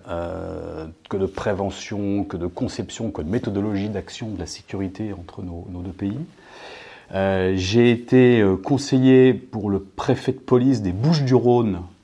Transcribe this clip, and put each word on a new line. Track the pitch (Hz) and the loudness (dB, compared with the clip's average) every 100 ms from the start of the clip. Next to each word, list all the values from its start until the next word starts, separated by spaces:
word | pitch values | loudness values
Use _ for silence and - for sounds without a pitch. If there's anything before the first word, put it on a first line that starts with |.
| - | -10
euh, | 85 85 87 87 85 82 80 80 - - | -8 -6 -8 -10 -10 -10 -12 -14 -16 -8
que | 101 | -4
de | 92 | -4
prévention, | - 113 98 98 - - 104 101 101 | -4 -4 -2 -4 -6 -10 -6 -2 -2
que | 95 87 | -4 -6
de | 87 | -6
conception, | - 123 - 92 - 113 | -4 -6 -6 -10 -8 -8
que | - | -6
de | 80 | -4
méthodologie | 120 110 101 104 98 107 | -4 -2 -4 -2 -4 -4
d'action | 101 - - 113 | -6 -10 -12 -10
de | 90 | -10
la | 82 | -10
sécurité | - - 98 95 95 107 90 | -12 -12 -8 -8 -8 -10 -10
entre | 85 - | -14 -14
nos, | 92 85 90 | -12 -12 -12
nos | 90 | -12
deux | 92 | -12
pays. | - 98 120 175 _ - - - - - - - | -6 -6 -6 -10 _ -20 -20 -20 -20 -20 -20 -8
Euh, | 95 98 95 92 95 | -2 0 2 0 0
j'ai | 92 117 120 | 2 4 4
été, | 120 120 131 123 117 | 2 4 6 6 6
euh, | 101 95 | 4 2
conseiller | - 135 - 135 131 131 127 | 0 -2 0 2 6 8 8
pour | 104 - 113 101 | 4 -4 -6 -2
le | 95 | -4
préfet | - - - 123 - | -4 -6 -2 0 -2
de | 127 | -6
police | - 127 131 120 | 2 4 4 2
des | 95 | 0
Bouches-du-Rhône | 92 143 160 131 127 120 120 117 87 87 - | 0 2 2 4 4 6 4 2 -2 -8 -10